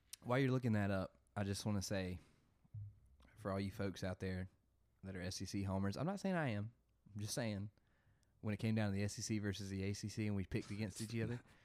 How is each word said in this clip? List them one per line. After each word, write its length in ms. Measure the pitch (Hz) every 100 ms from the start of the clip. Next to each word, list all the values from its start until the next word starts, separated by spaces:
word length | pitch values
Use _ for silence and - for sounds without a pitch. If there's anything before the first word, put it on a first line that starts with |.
| _ -
While 160 | 120 123
you're 100 | 135
looking 220 | 127 123
that 180 | 107 101
up, 220 | 95 92 - _ -
I 80 |
just 200 | 101 98
wanna 180 | 110 104
say, 360 | 92 101 92 90 - - _ _ - 104 - - - - - -
for 120 | 104
all 80 | 95
you 100 | 101
folks 320 | - 101 90
out 160 | 92 92
there 300 | 95 92 92 - _ _ _ _
that 100 | 95
are 80 | 95
S 180 | 92 -
E 20 | 95
C 160 | 101
homers, 340 | 95 95 98 98
I'm 100 | 147
not 120 | 196
saying 140 | 196
I 160 | 180 147
am. 200 | 104 107 - _ _ -
I'm 60 | 101
just 120 | 107
saying, 340 | - 117 101 104 - _ _ _ _ _ _
when 120 | 107
it 60 | 104
came 160 | 113
down 160 | 110 104
to 60 | 98
the 80 |
S 140 | 104 -
E 40 |
C 160 | 104 110
versus 300 | 101 95 98
the 160 | 98
A 80 | 98
C 160 | 101 107
C 180 | 107 107
and 80 | 101
we 80 |
picked 260 | 92 117 -
against 300 | 101 107 -
each 220 | 110 113
other, 160 | 113 120 - -